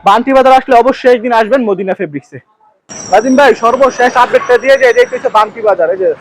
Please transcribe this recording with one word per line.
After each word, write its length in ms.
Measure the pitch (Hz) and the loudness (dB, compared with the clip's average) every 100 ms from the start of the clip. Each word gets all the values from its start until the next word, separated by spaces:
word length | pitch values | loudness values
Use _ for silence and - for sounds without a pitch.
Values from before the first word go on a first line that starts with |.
| 190 | 0
বান্টি 240 | 214 240 269 | 0 2 2
বাজার 220 | 262 262 | 4 2
আসলে 140 | 262 240 | 2 2
অবশ্যই 280 | 240 269 254 | 2 0 0
একদিন 180 | 247 240 226 | 0 0 -2
আসবেন 200 | 220 269 226 | 0 -2 -2
মদিনা 260 | 185 190 185 | -4 -6 -6
ফেব্রিক্সে। 380 | 170 143 _ 131 _ _ _ _ _ - - | -8 -10 _ -20 _ _ _ _ _ -20 -2
নাজিম 220 | 196 247 262 | 0 2 2
ভাই, 140 | 277 - | 2 2
সর্বশেষ 500 | 226 254 269 - 247 247 | 0 0 0 0 0 0
আপডেটটা 340 | 240 254 - 247 | 0 0 0 -2
দিয়ে 140 | 262 269 | 2 2
যায়, 140 | 262 233 | 2 2
যে 60 | 247 | 0
হচ্ছে 200 | 247 262 214 | -2 -2 -2
বান্টি 240 | 214 226 214 | -2 -2 -2
বাজার, 200 | 190 160 | 0 -2
এই 40 | 190 | -2
যে 60 | 180 147 | -4 -4